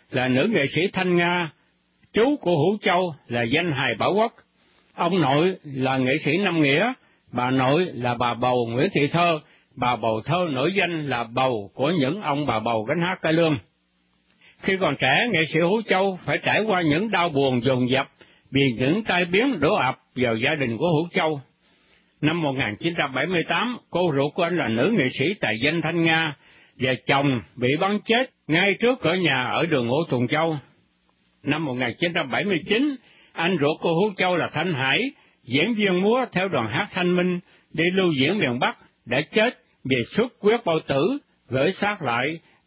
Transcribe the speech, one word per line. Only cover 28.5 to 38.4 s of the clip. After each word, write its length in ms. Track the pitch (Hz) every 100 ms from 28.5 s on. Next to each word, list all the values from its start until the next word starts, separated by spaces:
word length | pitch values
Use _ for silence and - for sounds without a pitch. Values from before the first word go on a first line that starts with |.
| 160 202 185
trước 200 | 233 254
cửa 120 | 156
nhà 300 | 185 170 131
ở 220 | 123 107 165
đường 220 | 147 117
Ngô 160 | 139 165
Tùng 180 | 127 123
Châu. 300 | 151 165 151 - _ _ _ _ _ _ _
Năm 220 | - 151 156
một 80 |
nghìn 160 | 123 127 110
chín 120 | 175 170
trăm 160 | 143
bảy 120 | 117
mươi 160 | 185 175 -
chín, 280 | 214 294 269 _ - _
anh 240 | - 170 180
ruột 200 | 143 160
của 120 | 190
Hữu 200 | 165 214 185
Châu 200 | 185 175
là 100 | 123
Thanh 200 | 147 175
Hải, 260 | 139 131 147 262 - _ _
diễn 300 | - 131 190 220
viên 260 | 202 180
múa 240 | 202 247 240
theo 160 | 175 190
đoàn 220 | 147 110
hát 180 | 135 208
Thanh 220 | 185 180 180
Minh, 240 | 180 180 - _ _
đi 100 | 151 170
lưu 180 | 190 180
diễn 280 | 143 139
miền 200 | 208